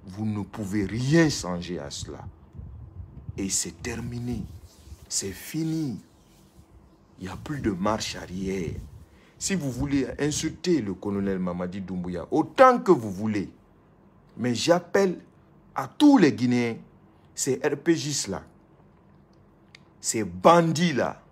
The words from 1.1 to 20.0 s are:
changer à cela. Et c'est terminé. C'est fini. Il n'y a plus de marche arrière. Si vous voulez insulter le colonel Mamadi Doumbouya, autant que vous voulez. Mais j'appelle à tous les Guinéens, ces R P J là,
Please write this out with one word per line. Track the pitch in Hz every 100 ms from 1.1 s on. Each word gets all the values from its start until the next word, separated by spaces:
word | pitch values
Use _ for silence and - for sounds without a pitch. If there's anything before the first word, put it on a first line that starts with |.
| 165 156
changer | - 87 87 85 85
à | 71
cela. | - - 69 - - - - - - - - - - - -
Et | 98
c'est | - - -
terminé. | 127 117 120 120 123 117 - - - - - - -
C'est | - 98
fini. | 90 - 156 160 160 147 95 - _ _ - - - - - - _ _ -
Il | 92
n'y |
a | 95
plus | - 147
de | 110
marche | 90 101 110 - 90
arrière. | 87 92 95 95 78 - - - - - - -
Si | -
vous | 190 139
voulez | 117 139 139 123 -
insulter | 147 147 160 - 180 160
le | 101
colonel | 92 104 101 98 95
Mamadi | 90 87 90 98
Doumbouya, | 92 92 90 87 73
autant | 143 160 - 262 247
que | 220
vous | 156 110
voulez. | 92 110 104 - - _ _ _ _ - _ _ -
Mais | 120
j'appelle | 113 - 175 175 196 196 165 - - - - -
à | - 131
tous | - 294 269
les | 151
Guinéens, | 107 123 123 117 113 - - - - -
ces | - - 127
R | 151 139
P | -
J | 160 143 135 -
là, | 82 - - _ - - _ _ - _ - - _ - - - _